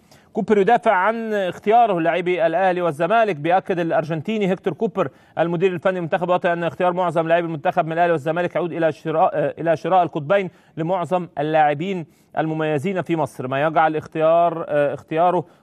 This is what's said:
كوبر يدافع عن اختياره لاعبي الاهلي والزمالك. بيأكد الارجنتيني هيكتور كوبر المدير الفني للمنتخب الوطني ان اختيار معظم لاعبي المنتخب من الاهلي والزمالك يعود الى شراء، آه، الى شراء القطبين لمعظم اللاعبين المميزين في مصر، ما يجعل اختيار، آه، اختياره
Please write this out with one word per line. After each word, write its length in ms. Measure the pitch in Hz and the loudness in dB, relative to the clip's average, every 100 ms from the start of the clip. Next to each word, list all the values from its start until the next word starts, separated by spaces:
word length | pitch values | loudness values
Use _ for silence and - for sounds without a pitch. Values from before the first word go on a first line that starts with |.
| _ _ _ | _ _ _
كوبر 240 | - 202 208 | -6 0 2
يدافع 340 | 190 233 226 | 4 4 4
عن 420 | 190 196 233 220 | 2 2 -2 -4
اختياره 640 | 208 185 - - 226 226 175 | -4 -4 -4 2 4 4 2
لاعبي 460 | 165 170 180 180 165 | 0 0 0 0 2
الاهلي 360 | 165 190 175 | 2 2 2
والزمالك. 540 | 170 143 170 226 214 151 | -2 0 2 2 2 0
بيأكد 440 | 156 185 - 175 | 0 0 0 -2
الارجنتيني 680 | 165 160 160 160 143 220 190 | 0 0 -2 -4 -4 -2 0
هيكتور 260 | 185 - | 0 -4
كوبر 360 | 151 220 196 151 - _ - | -2 -2 -2 -4 -6 _ -2
المدير 340 | 165 170 190 | -2 0 0
الفني 220 | 180 196 185 | 0 -2 -2
للمنتخب 340 | 165 185 175 | -2 -2 0
الوطني 240 | 180 180 | 0 0
ان 100 | 170 | -2
اختيار 300 | 170 - 180 | -2 0 0
معظم 340 | 175 180 160 160 | 0 0 0 2
لاعبي 180 | 170 170 | 0 0
المنتخب 380 | 160 180 175 160 | -2 -2 0 -2
من 60 | |
الاهلي 200 | 165 175 | 0 2
والزمالك 440 | 160 143 165 175 - | 2 -2 -2 -2 -2
يعود 160 | 175 | -4
الى 180 | 156 160 | 0 -2
شراء، 400 | 156 160 156 185 | -2 -4 0 2
آه، 200 | - 147 - | 0 -4 -2
الى 160 | 165 160 | -2 -2
شراء 260 | 170 185 | 2 2
القطبين 460 | 170 160 143 202 185 - _ - | 2 -2 -2 -2 -2 -10 _ -8
لمعظم 500 | 165 185 165 180 170 - | -4 -4 -2 -4 -4 -6
اللاعبين 640 | 151 156 151 147 185 185 151 _ _ - | 0 2 2 0 -4 -6 -10 _ _ -4
المميزين 640 | 156 156 156 151 165 185 | -4 -2 -2 -2 -2 -4
في 140 | 165 165 | -2 -2
مصر، 320 | 139 - 127 | -4 -6 -6
ما 160 | 135 | -2
يجعل 320 | 156 160 160 151 | 0 2 2 0
اختيار، 680 | 147 160 160 170 170 160 - | -6 0 2 4 2 0 -2
آه، 260 | 147 143 | 0 0
اختياره 460 | 131 - 160 175 175 - _ | -4 -4 0 2 2 -4 _